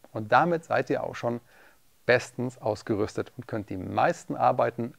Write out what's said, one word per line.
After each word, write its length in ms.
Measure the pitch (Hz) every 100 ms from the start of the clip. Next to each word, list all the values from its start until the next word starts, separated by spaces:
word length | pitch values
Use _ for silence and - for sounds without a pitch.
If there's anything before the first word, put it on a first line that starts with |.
| -
Und 180 | 113 107
damit 340 | 123 165 165
seid 260 | - 113 139
ihr 120 | 123
auch 140 | - -
schon 240 | 120 120 - - - _ _ _ -
bestens 540 | 123 - - 123 -
ausgerüstet 720 | 113 107 - 101 104 - - -
und 120 | -
könnt 220 | 113 101
die 80 | 98
meisten 580 | 95 104 151 170 - 143
Arbeiten 580 | 123 127 120 - 117